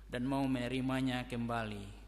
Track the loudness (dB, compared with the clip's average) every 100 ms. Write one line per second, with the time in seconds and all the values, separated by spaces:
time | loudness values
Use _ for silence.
0 | -6 -2 2 2 2 2 0 0 2 2
1 | 2 2 0 -2 0 0 -2 -4 -8 -12